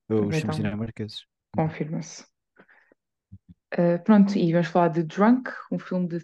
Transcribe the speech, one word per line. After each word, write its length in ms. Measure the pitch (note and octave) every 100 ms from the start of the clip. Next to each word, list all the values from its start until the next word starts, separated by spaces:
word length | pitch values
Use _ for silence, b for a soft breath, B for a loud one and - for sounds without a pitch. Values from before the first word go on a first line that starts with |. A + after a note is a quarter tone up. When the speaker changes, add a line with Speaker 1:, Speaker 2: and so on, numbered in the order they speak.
| -
Speaker 1:
Ou 200 | A2 G#2
os 80 | -
filmes 180 | G#2+ G#2
Speaker 2:
Então, 0 |
Speaker 1:
dinamarqueses. 680 | G#2 G#2 A2+ - G#2+ - - _ _ -
Uhum. 160 | D#3+
Speaker 2:
confirma-se. 540 | - D3+ E3 D#3 - - _ _ _ b b b _ _ _ _ G2 _ - -
Ah, 260 | - F3 F3
pronto, 320 | F3 G#3 G3 -
e 140 | E3+
vamos 160 | E3+ E3+
falar 200 | F3+ E3+
de 140 | D#3
Drunk, 480 | D#3+ F#3+ G#3+ B3+ B3 - -
um 80 | F3+
filme 300 | - F#3 F3+
de 120 | E3+